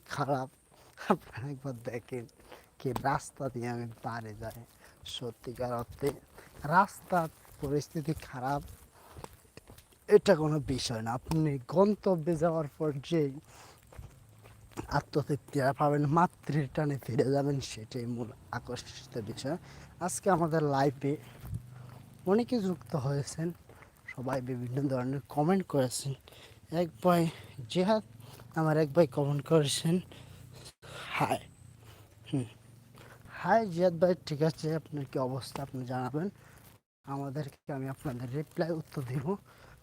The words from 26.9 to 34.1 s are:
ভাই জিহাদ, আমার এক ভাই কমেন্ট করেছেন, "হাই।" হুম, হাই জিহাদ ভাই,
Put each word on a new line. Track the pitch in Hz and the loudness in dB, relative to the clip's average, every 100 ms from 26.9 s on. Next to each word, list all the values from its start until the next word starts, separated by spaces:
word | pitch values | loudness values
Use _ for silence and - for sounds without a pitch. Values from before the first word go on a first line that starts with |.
| - | 2
ভাই | 180 175 165 - - - 117 | 4 6 4 -2 -12 -14 -2
জিহাদ, | 170 185 220 - - - - - 160 | 2 4 2 0 -14 -20 -20 -6 0
আমার | 156 151 | 2 4
এক | 151 160 | 4 6
ভাই | 160 | 6
কমেন্ট | 147 143 147 - | 4 2 0 4
করেছেন, | 160 139 - 160 180 - - - - - - - - - - - - | 4 6 2 2 0 -2 -14 -20 -20 -20 -20 -20 -20 -16 -14 -6 0
"হাই।" | 139 127 - - - - - - - - - | 0 0 -4 -20 -20 -20 -20 -20 -20 -20 -4
হুম, | 139 120 - - - - - - - - - | -2 -2 -10 -20 -20 -20 -20 -20 -20 -18 -4
হাই | 175 220 214 | 2 4 4
জিহাদ | 170 185 165 | 2 2 6
ভাই, | 180 | 4